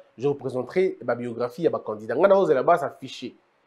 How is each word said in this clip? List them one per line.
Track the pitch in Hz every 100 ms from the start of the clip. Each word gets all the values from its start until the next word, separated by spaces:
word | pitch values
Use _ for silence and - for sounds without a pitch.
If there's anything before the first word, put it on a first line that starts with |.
| - -
je | 135
vous |
présenterai | 143 127 123 123 180 185 -
ma | 127
biographie | 120 120 117 120 - 160
à |
ma | 110
candidat. | 120 107 110 120
Nga | 190
na | 196
oze | 175
là-bas | 135 139 170
s'afficher. | 135 - 131 - 123 - _ _